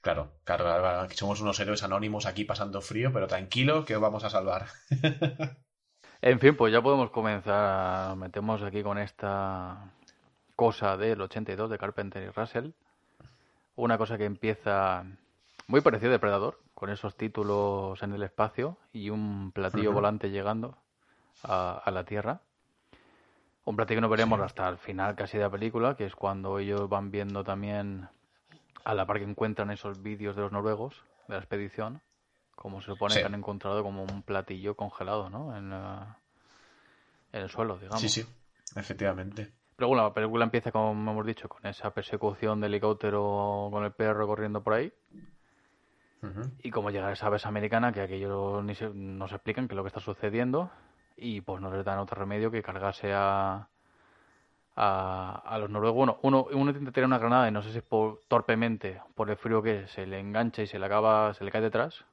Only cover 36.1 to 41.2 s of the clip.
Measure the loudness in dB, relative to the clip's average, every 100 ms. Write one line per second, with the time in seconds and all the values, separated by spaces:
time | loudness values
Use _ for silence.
36.1 | -18 _ _ _ -20 -20 _ _ _ _
37.1 | _ _ -10 -8 -4 -4 -4 -6 -2 0
38.1 | -2 -4 -14 _ _ -14 -10 -10 -2 -2
39.1 | -2 -6 -10 -14 _ _ -2 2 4 4
40.1 | 2 0 2 2 2 0 2 2 0 -2
41.1 | -2